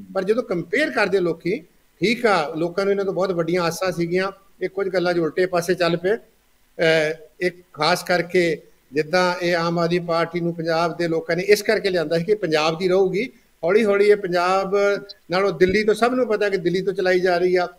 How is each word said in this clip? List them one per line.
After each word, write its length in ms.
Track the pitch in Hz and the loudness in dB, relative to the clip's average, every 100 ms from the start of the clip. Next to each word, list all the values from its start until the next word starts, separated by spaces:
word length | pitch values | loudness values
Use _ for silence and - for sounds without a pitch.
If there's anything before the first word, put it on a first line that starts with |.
| 190 190 | -10 -4
ਪਰ 100 | 185 | 0
ਜਦੋਂ 180 | 226 | -2
compare 480 | 247 180 165 247 311 | -2 -4 -2 -2 -2
ਕਰਦੇ 300 | 247 202 196 | 0 0 0
ਲੋਕੀ, 400 | 175 160 170 240 - _ _ _ | 0 -2 -4 -6 -8 _ _ _
ਠੀਕ 260 | 185 240 240 | -2 0 2
ਆ, 260 | 185 147 160 | 2 0 -2
ਲੋਕਾਂ 280 | 170 175 196 | -4 -2 -2
ਨੂੰ 80 | |
ਇਹਨਾਂ 120 | 202 196 | 0 -2
ਤੋਂ 100 | 170 | -2
ਬਹੁਤ 160 | 190 | -2
ਵੱਡੀਆਂ 320 | 175 165 180 | -2 -2 0
ਆਸਾਂ 300 | 170 170 185 | -2 -2 -4
ਸੀਗੀਆਂ, 400 | 170 165 185 190 190 _ _ | -2 -2 -2 -4 -6 _ _
ਇਹ 60 | 185 | -8
ਕੁਝ 200 | 196 190 | -4 -4
ਗੱਲਾਂ 260 | 185 175 175 | -2 0 0
ਜੋ 100 | 160 | -2
ਉਲਟੇ 220 | 160 180 | 0 0
ਪਾਸੇ 280 | 180 165 175 | 0 -2 0
ਚੱਲ 220 | 170 170 | 0 0
ਪਏ। 200 | 175 220 | 0 -2
ਅਹ, 960 | - _ _ _ _ - 170 160 156 156 - - | -4 _ _ _ _ -2 2 2 2 -4 -12 -6
ਇੱਕ 160 | 180 175 - | -6 -6 -12
ਖਾਸ 300 | - 151 175 | -4 0 0
ਕਰਕੇ 600 | 175 175 170 185 170 156 - _ _ | 0 -2 0 0 0 -2 -8 _ _
ਜਿੱਦਾਂ 420 | 135 151 180 180 180 | -4 0 2 2 0
ਇਹ 140 | 175 175 | 0 0
ਆਮ 220 | 170 170 | 0 0
ਆਦਮੀ 200 | 170 175 | 0 0
ਪਾਰਟੀ 420 | 170 165 165 175 | 0 -2 -2 -2
ਨੂੰ 140 | 170 170 | -4 -4
ਪੰਜਾਬ 420 | 165 160 170 156 | -2 0 0 -2
ਦੇ 120 | 175 | -2
ਲੋਕਾਂ 280 | 165 165 170 | -2 -2 -2
ਨੇ 60 | |
ਇਸ 200 | 196 208 | 2 2
ਕਰਕੇ 280 | 202 208 190 | 2 -2 0
ਲਿਆਂਦਾ 280 | 180 151 165 | -2 0 -2
ਸੀ 60 | 170 | 0
ਕਿ 100 | 208 | -2
ਪੰਜਾਬ 440 | 180 156 156 165 | 0 0 0 0
ਦੀ 100 | 185 | 2
ਰਹੂਗੀ, 380 | 185 190 180 262 - _ _ 165 | 2 2 0 -4 -8 _ _ 0
ਹੌਲੀ 200 | 208 214 | 2 4
ਹੌਲੀ 220 | 202 208 | 4 4
ਇਹ 100 | 202 | 4
ਪੰਜਾਬ 600 | 196 175 180 190 190 202 202 202 - - - | 2 0 2 0 0 0 2 0 -6 -20 -6
ਨਾਲੋਂ 220 | 180 196 | -2 0
ਦਿੱਲੀ 320 | 156 185 202 214 | 2 2 2 0
ਤੋਂ, 100 | 214 | 2
ਸਭ 180 | 240 254 | 0 0
ਨੂੰ 140 | 226 | 0
ਪਤਾ 200 | 208 208 | 0 0
ਕਿ 80 | 196 | 0
ਦਿੱਲੀ 260 | 170 185 | -2 -2
ਤੋਂ 100 | 190 | -2
ਚਲਾਈ 280 | 185 185 185 | -2 0 2
ਜਾ 180 | 185 175 | 2 2
ਰਹੀ 180 | 180 180 | 2 2
ਆ, 120 | 175 | 0